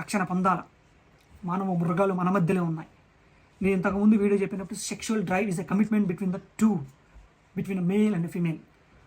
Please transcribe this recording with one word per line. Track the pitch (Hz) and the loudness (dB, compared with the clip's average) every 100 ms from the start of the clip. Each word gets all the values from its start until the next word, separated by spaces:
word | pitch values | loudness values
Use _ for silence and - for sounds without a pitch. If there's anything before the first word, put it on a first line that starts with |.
రక్షణ | 165 214 180 | -4 -2 0
పొందాల. | 180 190 180 - _ _ _ _ _ _ - | 0 2 0 -4 _ _ _ _ _ _ -12
మానవ | 185 185 190 175 | -6 -4 -2 0
మృగాలు | 170 175 196 | 0 2 2
మన | 180 180 | 2 0
మధ్యలో | 196 165 185 | 2 2 2
ఉన్నాయి. | 170 160 160 _ _ _ _ _ _ - | 0 -4 -10 _ _ _ _ _ _ -4
నేను | 190 190 | 0 0
ఇంతకుముందు | 202 196 214 220 | 0 2 4 6
వీడియో | 202 202 | 4 2
చెప్పినప్పుడు | 196 196 190 208 - | 0 -4 -8 -10 -10
sexual | 202 - 220 180 | -8 -4 -2 0
drive | 185 214 | -2 -2
is | 175 | -4
a | 175 | -2
commitment | 196 214 214 196 | 0 2 2 0
between | 175 190 185 | -2 -4 -4
the | - - | -8 0
two, | 220 190 135 - _ - - _ _ - | 2 2 -4 -14 _ -20 -20 _ _ -8
between | 190 190 | -4 -2
a | 175 | 0
male | 202 214 185 | 2 2 0
and | 170 | -2
a | |
female. | 180 170 156 - _ _ _ | -2 -2 -4 -10 _ _ _